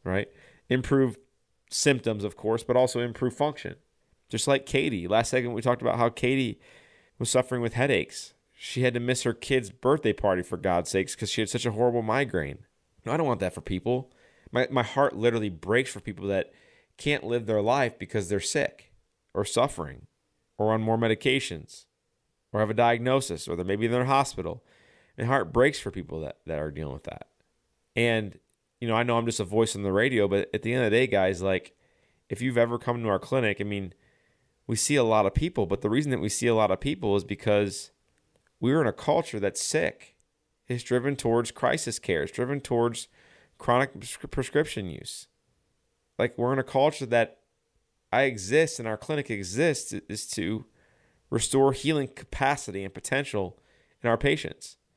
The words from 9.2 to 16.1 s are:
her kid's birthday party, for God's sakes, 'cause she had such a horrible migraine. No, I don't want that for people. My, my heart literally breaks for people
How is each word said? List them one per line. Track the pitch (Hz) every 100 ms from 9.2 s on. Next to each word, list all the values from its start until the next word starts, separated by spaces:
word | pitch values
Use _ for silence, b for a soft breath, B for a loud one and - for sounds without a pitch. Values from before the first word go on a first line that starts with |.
her | 123
kid's | 113 - 131 101
birthday | - 127 143 113
party, | 101 104 90
for | 87 90
God's | 95 87 82
sakes, | 95 92
'cause | - 107
she | -
had | 107
such | 120 120
a |
horrible | 107 123 120
migraine. | 110 123 131 90 71 67 - _ _ _
No, | 113
I | 151
don't | 151
want | 120
that | 92
for | -
people. | - 92 117 127 131 b b b b
My, | 120 127
my | 135
heart | 113 135 139 -
literally | 117 113 107
breaks | 82 92 117 135
for | 104
people | 113